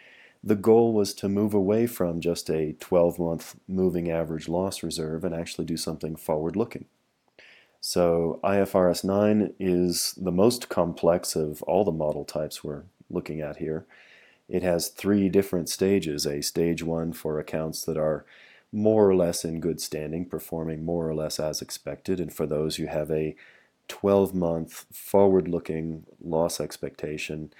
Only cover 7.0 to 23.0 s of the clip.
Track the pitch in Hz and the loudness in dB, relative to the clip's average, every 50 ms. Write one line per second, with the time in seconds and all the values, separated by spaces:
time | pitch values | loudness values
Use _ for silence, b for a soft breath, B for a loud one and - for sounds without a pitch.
7 | _ _ _ _ _ _ _ B B B B B B B B B - - - 92 | _ _ _ _ _ _ _ B B B B B B B B B -8 -4 0 2
8 | 87 85 85 85 85 82 76 - - 92 98 101 98 95 - 95 92 90 87 - | 4 4 4 2 2 0 -2 -2 0 0 2 2 2 2 2 4 4 4 2 2
9 | - 95 95 101 104 104 107 107 101 - - - 95 95 90 87 90 90 85 82 | 0 0 2 2 4 4 4 4 2 0 -2 -4 -2 0 2 2 2 2 0 -2
10 | - - - - 95 90 87 90 101 120 120 123 - - - 92 87 85 82 - | -4 -6 -6 -6 -4 -2 2 4 4 4 4 2 -4 -4 0 0 0 0 0 0
11 | - 85 85 90 - - - 85 78 76 78 - - - 82 92 107 95 82 78 | 2 4 4 2 2 -2 -2 -2 -2 -4 -4 -6 -4 0 2 2 2 2 0 0
12 | 78 76 76 73 71 - - 82 78 73 - - - 76 73 73 87 92 _ _ | 0 -2 -2 -4 -6 -8 -6 -6 -6 -6 -8 -10 -10 -10 -10 -10 -12 -18 _ _
13 | - - - 90 85 - 76 78 76 73 73 - 82 78 78 80 - B B B | -14 -8 -6 -6 -6 -6 -6 -6 -6 -8 -8 -6 -6 -4 -4 -6 -6 B B B
14 | B B B B B B B B B - - 185 180 90 85 - - - - - | B B B B B B B B B -4 -4 0 2 2 2 0 0 -4 -6 -4
15 | - 95 104 101 98 95 87 98 95 - - 87 80 - - - 95 95 101 98 | 0 2 4 4 4 4 4 4 2 2 0 -4 -4 -4 -2 0 2 2 2 2
16 | 85 80 73 76 - 76 71 73 73 - - 85 85 85 82 80 82 82 82 82 | 2 0 -4 -4 -4 -4 -4 -4 -6 -4 -2 0 0 0 0 0 -2 -4 -4 -4
17 | 82 82 82 - - 80 76 76 78 - - 80 80 80 80 - - - 80 76 | -4 -6 -6 -6 -6 -6 -4 -6 -6 -6 -6 -6 -4 -6 -6 -8 -6 -4 -4 -2
18 | 78 78 76 71 - B B B B B B B B B - 107 104 107 110 110 | 0 -2 -2 -4 -6 B B B B B B B B B -4 0 2 4 6 6
19 | 104 98 95 92 87 85 87 - - 82 82 82 80 85 80 78 - - - 76 | 6 6 6 6 4 2 0 -2 -4 -6 -4 -4 -2 -4 -4 -4 -6 -8 -6 -6
20 | 76 76 80 85 90 - - 78 - - - 82 80 80 80 78 80 82 85 85 | -6 -6 -6 -6 -6 -6 -8 -10 -8 -6 -6 -6 -4 -4 -6 -6 -4 -4 -2 -2
21 | 82 80 78 78 78 76 - - 76 78 76 - - - - - - 73 71 - | -2 -2 -2 -2 -4 -4 -4 -4 -4 -4 -4 -6 -8 -10 -12 -12 -10 -10 -12 -8
22 | - - 95 90 85 78 - - 82 76 76 73 78 78 78 - 80 73 82 78 | -4 -4 -2 -2 -4 -4 -4 -4 -4 -2 0 0 0 -2 -2 -4 -4 -4 -4 -4